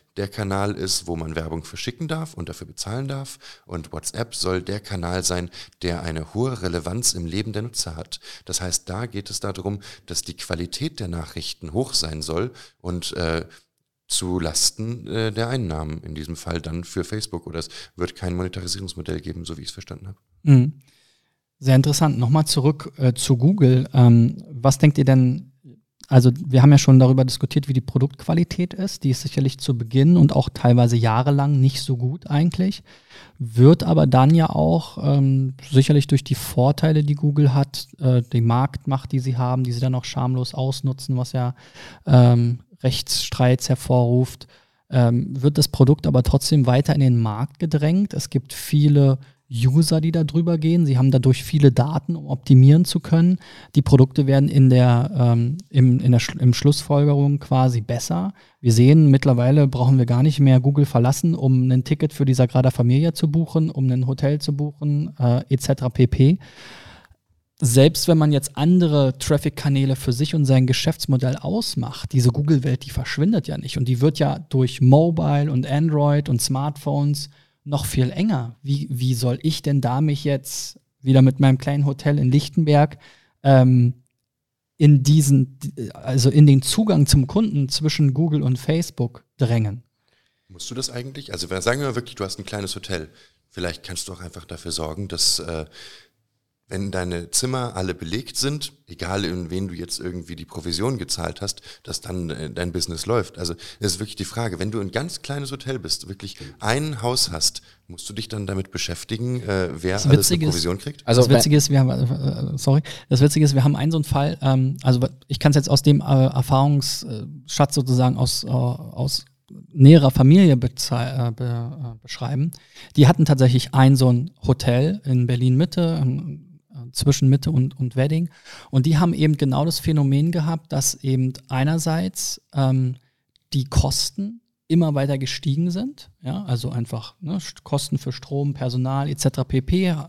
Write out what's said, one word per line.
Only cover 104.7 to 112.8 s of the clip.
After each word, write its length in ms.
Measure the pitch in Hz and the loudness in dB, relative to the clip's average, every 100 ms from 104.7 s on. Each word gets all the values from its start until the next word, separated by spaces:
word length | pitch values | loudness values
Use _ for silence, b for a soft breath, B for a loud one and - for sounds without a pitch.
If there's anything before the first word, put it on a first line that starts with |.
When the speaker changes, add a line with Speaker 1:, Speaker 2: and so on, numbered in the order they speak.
Speaker 1:
du 80 | 110 | -6
ein 100 | 98 | -6
ganz 320 | 117 165 - | -6 -8 -12
kleines 300 | - 143 135 | -12 -12 -12
Hotel 260 | 135 131 131 | -12 -10 -10
bist, 300 | - - - | -8 -10 -10
wirklich 300 | 95 98 - B B | -16 -16 -16 B B
ein 440 | 107 131 156 123 | -4 -2 -4 -6
Haus 280 | 120 127 - | -4 -2 -4
hast, 300 | 80 - - b b - | -2 -4 -6 b b -20
musst 220 | 87 - | -18 -14
du 40 | |
dich 160 | 104 104 | -12 -10
dann 180 | 107 101 | -8 -6
damit 240 | 95 92 | -6 -8
beschäftigen, 720 | - - 87 - 113 123 123 | -8 -10 -10 -10 -8 -6 -6
äh, 280 | 107 95 90 80 | -4 -4 -4 -4
wer 180 | 90 | -4
Speaker 2:
Das 120 | 101 139 | -2 2
Speaker 1:
alles 0 | |
eine 120 | 117 | 2
Speaker 2:
Witzige 280 | 92 175 156 | 2 -2 -2
ist, 40 | |
Speaker 1:
Provision 240 | 87 85 98 | -2 -4 -6
kriegt? 280 | 147 - - | -8 -8 0
Speaker 3:
Also 140 | 120 | 2
Speaker 2:
das 80 | 123 | 4
Speaker 3:
wenn 60 | 120 | 4
Speaker 2:
Witzige 180 | 147 147 | 4 2
ist, 140 | 139 | 2
wir 100 | 139 | 2
haben, 100 | 127 | 2
äh, 680 | 127 123 139 135 113 135 139 | 0 -2 -2 -4 -4 -6 -4
sorry, 240 | - 143 | 0 0